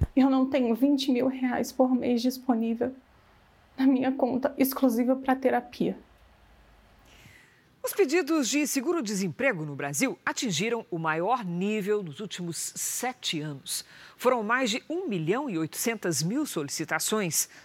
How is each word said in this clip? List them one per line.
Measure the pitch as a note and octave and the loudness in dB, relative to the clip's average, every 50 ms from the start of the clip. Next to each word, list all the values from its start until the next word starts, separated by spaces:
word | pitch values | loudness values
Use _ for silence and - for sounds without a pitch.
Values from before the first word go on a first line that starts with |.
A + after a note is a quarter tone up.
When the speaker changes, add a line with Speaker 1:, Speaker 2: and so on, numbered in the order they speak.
| - - - | -4 0 4
Speaker 1:
Eu | C4+ C4 C4+ | 4 4 6
não | C4+ C4 C4 C4 | 6 4 2 4
tenho | C#4 C#4 B3 A3+ A3+ | 2 2 2 2 2
vinte | A3 C4 C#4+ C#4+ C4 - C#4+ B3 | 4 4 4 4 4 2 2 2
mil | A#3+ B3+ | 2 2
reais | C4 C4 B3+ B3+ B3 A#3+ A#3+ A#3+ - | 0 0 0 -2 -2 -2 -2 -4 -4
por | - - C4 B3+ C4 | -4 -6 -2 0 0
mês | A#3+ - A#3+ B3 A#3 A3+ | 0 2 2 0 2 2
disponível | B3+ B3+ - - - A#3+ A3+ A3+ A3+ A3+ A#3 B3 B3+ C4 - _ _ _ _ _ _ _ _ _ _ _ _ _ _ _ | 0 -2 -4 -2 0 0 0 2 -2 -2 -2 -2 -4 -4 -8 _ _ _ _ _ _ _ _ _ _ _ _ _ _ _
na | - C4 | 2 4
minha | C4+ C4+ B3 C4 C4+ C4 | 4 4 4 2 0 2
conta | C4 C4 A#3+ A#3 B3 C4 D4 - | 2 0 0 0 0 0 -2 2
exclusiva | - C4+ C4 - - C4+ B3+ A3+ A#3 B3 A#3+ C4 | 2 0 0 2 2 2 4 4 4 2 2 2
para | C4 C4 - B3+ | 0 2 0 0
terapia. | C4 C4 B3 A#3+ A#3+ A#3+ - - - E3+ F3+ G3 - - _ _ _ _ _ _ _ _ _ _ - - _ _ _ _ _ _ _ _ - - - - - - - - _ _ _ _ _ _ _ - | 2 2 2 2 2 -2 -4 -4 -2 -2 -2 -2 -4 -10 _ _ _ _ _ _ _ _ _ _ -20 -20 _ _ _ _ _ _ _ _ -20 -20 -20 -20 -20 -20 -20 -20 _ _ _ _ _ _ _ -8
Speaker 2:
Os | B3 - | -6 2
pedidos | - F#4+ C4 D4 F4+ D4+ C4 E4 D#4 C4 G3+ | 2 2 4 4 2 2 2 2 2 2 2
de | B3+ D4 D4+ | 2 0 0
seguro-desemprego | - - C#4 A#3+ D#4 F4+ E4+ A#3+ G3+ G#3+ F#3 G3 F3 C#3 - A#3+ C#4 A3 D#3+ D#3 | 2 0 -2 0 0 -2 -2 -2 -2 -2 -2 -2 -2 -2 0 0 0 0 0 -4
no | D3 C#3+ | -8 -6
Brasil | C3+ D3 C#3+ D3 C3+ C4+ B3+ F3+ - - | -6 -6 -4 -2 0 0 0 0 -2 -4
atingiram | C#4 D4+ - D4 A3+ E3+ C#3 G3 A#3 A#3 A3+ F3 - | -6 -4 -2 -2 -2 0 0 0 0 -2 -2 -4 -6
o | F3+ E3 | -6 -4
maior | D#3+ D#3+ D#3 D#3+ E3+ G#3 B3+ B3+ G#3+ | 0 0 0 0 2 0 0 0 -2
nível | F3 E3+ F3 F#3+ G#3 G#3+ A3 F3+ G3+ G#3+ G#3 G3 | -4 -4 -2 0 0 0 0 0 0 -2 -2 -2
nos | D#3+ C3+ - | -6 -10 -10
últimos | G#3+ F#3 - - F3 E3+ D#3+ - - - - | -12 -10 -8 -8 -8 -8 -6 -6 -8 -8 -8
sete | F3+ - - - - - B3+ B3+ - - - - D3+ | -6 -6 -4 -4 -4 -4 -6 -6 -6 -6 -4 -4 -4
anos. | D3+ D3+ C#3+ C3 - - - - - - - - - - - | -4 -6 -8 -10 -10 -8 -8 -8 -8 -12 -18 -20 -20 -20 -14
Foram | - - B3 B3+ A#3+ G#3+ | 0 2 2 2 2 2
mais | G#3 A#3 B3+ C4+ G#3+ | 0 0 2 2 0
de | G#3 C4 - - | -2 -2 -4 -6
um | D#4 F4 G4 | -6 -6 -4
milhão | D#4+ G#3 E3+ D#3 D#3 G#3 B3+ D4+ C4+ | -2 -2 -2 0 0 0 0 0 -2
e | F#3 | -2
oitocentas | D#3+ D#3+ D3 - - - A#3 A#3 G#3 - F#3 D#3+ C3 | -2 -4 -4 -4 -4 -2 -2 -2 -2 -2 -2 -2 0
mil | D#3 F3 A3+ D4 D4+ | 0 0 0 -2 -2
solicitações | - - E3+ C#3+ C#3 - - D#3 - D#3+ D#3+ - - G#3 A3 G3+ E3 C#3+ - - - - - | -2 -4 -6 -6 -4 -6 -6 -4 -2 -2 -2 -2 -2 -2 -2 -2 -2 0 -2 -2 -2 -6 -20